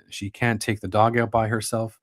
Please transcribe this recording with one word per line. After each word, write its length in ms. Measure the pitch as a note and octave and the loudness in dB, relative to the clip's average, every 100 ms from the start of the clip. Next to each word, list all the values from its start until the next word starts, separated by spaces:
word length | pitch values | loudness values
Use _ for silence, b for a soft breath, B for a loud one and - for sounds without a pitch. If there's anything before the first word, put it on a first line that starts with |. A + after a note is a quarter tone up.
| _ | _
She 200 | - G2+ | -10 -10
can't 320 | - A#2+ A2 | -2 0 0
take 200 | - G#2 | -2 -4
the 60 | G2 | -2
dog 300 | G#2+ A2+ A#2 | 4 4 4
out 140 | A#2 | 0
by 160 | A2+ A2 | 0 0
herself. 520 | A2+ G#2 A2+ A2+ - | -2 -2 -4 -6 -8